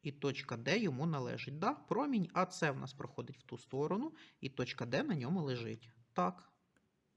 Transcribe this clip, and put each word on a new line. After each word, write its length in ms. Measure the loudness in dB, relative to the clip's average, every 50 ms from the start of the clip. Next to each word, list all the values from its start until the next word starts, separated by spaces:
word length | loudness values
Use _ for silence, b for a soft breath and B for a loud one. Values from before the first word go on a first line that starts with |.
| -6
І 60 | -8
точка 440 | -6 -2 -2 0 0 -2 -4 -6 -6
Д 220 | -2 2 2 2 4
йому 280 | 4 2 2 2 0
належить. 520 | 0 0 0 0 -2 -4 -4 -6 -6 -4 0
Да? 160 | 2 2 2
Промінь 560 | 0 -2 0 2 2 4 4 4 2 2 2 2
А 120 | 2 2
Ц 240 | 2 2 0 2 2
в 80 | 2 0
нас 140 | -6 -8
проходить 460 | -8 -10 -10 -8 -8 -8 -8 -8 -10 -16
в 40 |
ту 160 | -14 -14 -14 -14
сторону, 560 | -10 _ 0 0 2 2 2 0 0 -2 B B B B B B
і 80 | -8 -6
точка 380 | -2 -2 -2 -2 -2 -4 -2
Д 160 | 0 0 0
на 120 | 2 2 0
ньому 280 | 0 0 0 0 0
лежить. 480 | 2 0 0 -2 -2 -4 -6 -8 -10 -20 -20 -20 -20 _
Так. 400 | _ 2 2 2 0 -4 -18 -20 _ _ _ _ _ _ _ _ _ _ _ _ _